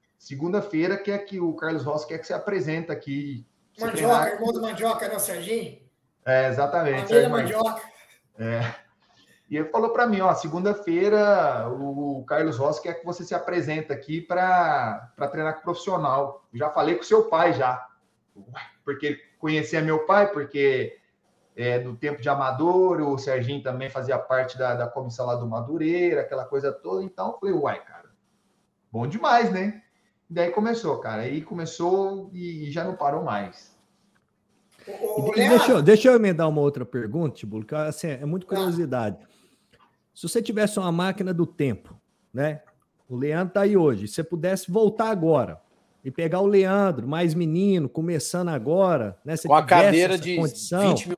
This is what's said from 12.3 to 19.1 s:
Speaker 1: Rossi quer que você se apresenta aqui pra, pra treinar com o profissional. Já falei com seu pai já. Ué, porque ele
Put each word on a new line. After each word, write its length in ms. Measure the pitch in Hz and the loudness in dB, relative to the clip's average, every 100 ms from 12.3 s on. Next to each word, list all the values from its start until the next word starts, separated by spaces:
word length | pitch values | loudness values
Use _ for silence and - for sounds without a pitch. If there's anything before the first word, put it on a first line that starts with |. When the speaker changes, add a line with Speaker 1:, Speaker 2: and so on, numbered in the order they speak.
| 151 160 120 | -2 0 0
Speaker 1:
Rossi 240 | 143 156 | -2 -2
quer 120 | 175 165 | -6 -8
que 40 | 175 | -8
você 200 | 175 170 | -10 -6
se 100 | 175 | -6
apresenta 560 | - 180 151 156 156 | -4 -4 -2 -4 -6
aqui 280 | 135 - 165 | -8 -8 -8
pra, 880 | 165 180 185 180 165 139 113 104 - | -4 0 2 4 4 0 -2 -6 -12
pra 140 | - 143 | -8 -6
treinar 280 | 156 156 156 | -4 -4 -4
com 40 | |
o 40 | |
profissional. 840 | 175 175 202 180 143 135 139 - _ | -6 -6 -4 -2 0 0 -2 -6 _
Já 160 | 117 151 | -6 -2
falei 260 | 165 151 170 | 0 0 0
com 80 | |
seu 220 | - 214 220 | 4 4 6
pai 260 | 165 175 | 4 4
já. 340 | 131 127 127 - _ _ _ _ | 4 0 -2 -8 _ _ _ _
Ué, 280 | 101 120 123 - _ 143 | -20 -20 -18 -20 _ -10
porque 200 | 139 | -6
ele 120 | 147 | -4